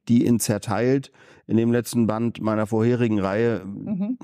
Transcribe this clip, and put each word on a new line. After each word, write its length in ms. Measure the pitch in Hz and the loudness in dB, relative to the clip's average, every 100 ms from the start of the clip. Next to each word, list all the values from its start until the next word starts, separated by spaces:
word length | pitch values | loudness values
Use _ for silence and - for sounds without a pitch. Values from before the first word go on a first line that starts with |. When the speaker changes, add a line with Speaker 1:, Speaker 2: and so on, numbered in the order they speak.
| - | 2
Speaker 1:
die 160 | 117 | 2
in 160 | - 117 | 4 2
Zerteilt, 720 | - 104 - 104 123 139 135 _ - - - | 0 -2 -2 0 2 0 -2 _ -20 -18 -2
in 120 | 110 | 0
dem 120 | 117 | 2
letzten 360 | 120 113 120 107 | 2 0 0 0
Band 340 | 107 117 - | 0 -4 -4
meiner 260 | 107 107 107 | -2 -2 0
vorherigen 520 | 113 117 123 117 107 | 2 2 2 2 0
Reihe 420 | 95 104 117 104 98 | 0 0 0 -2 -6
Speaker 2:
Mhm. 500 | 101 - 196 208 254 | -12 -8 -6 -4 -6